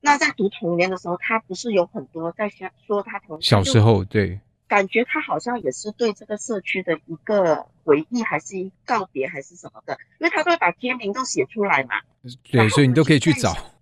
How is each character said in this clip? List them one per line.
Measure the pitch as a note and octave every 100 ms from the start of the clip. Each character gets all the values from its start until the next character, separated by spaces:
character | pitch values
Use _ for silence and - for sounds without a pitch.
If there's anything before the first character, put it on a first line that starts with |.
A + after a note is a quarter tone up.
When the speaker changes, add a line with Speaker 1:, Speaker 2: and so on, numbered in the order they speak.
Speaker 1:
那 | C#4+ C#4+
在 | D4+
读 | - G3+
童 | - F3 E3+
年 | F3+
的 | F#3
时 | F3+
候， | F3
他 | - A3+
不 | _
是 | F#3 B3
有 | G3+ -
很 | A3+ C3+
多 | E3 E3
在 | - G#3
想， | - F#3+ _ _
说 | G3+
他 | G3 G#3+
童 | _ D#3
年 |
Speaker 2:
小 | - G#2
时 | F#2 A#2
候， | G#2+ G#2+
对。 | F#2 A2 F#2+ F#2+ _ _ _
Speaker 1:
感 | G#3 G3
觉 | A3+
他 | A#3+ D#4
好 | D4+ D3+
像 | A#3+ A#3+
也 | D#3+
是 | B2+ G#3+
对 | G#3+ A#3
这 | G3+ G#3+
个 | G#3
社 | - G#3+
区 | - F#3+
的 | F3+ D#3+ _
一 | D#3+
个 | - G#3 F3+ D3+ - _
回 | - D3 D#3
忆， | A#3+
还 | A3 D3+
是 | - F#3+
一 | F#3+ _
告 | - A#3+ F#3
别， | - C3
还 | C#3+
是 | C3+ F3
什 | -
么 | - -
的， | C#3+ - _
因 | E4
为 |
他 | D#4
都 | D#4
会 | E4+
把 | F3
街 | F3 B3
名 | B3+ G#3+
都 | G3+
写 | - - G3
出 | A3
来 | G3+ D3
嘛。 | B2+ D#2+ - _ B2 B2
Speaker 2:
对， | _ B2+
Speaker 1:
然 |
后 |
我 | A2
就 |
在 |
想， |
Speaker 2:
所 | B2
以 | C#3
你 |
都 | B2+
可 | D3
以 | D3+
去 | E3
找。 | - G#2 E2 - _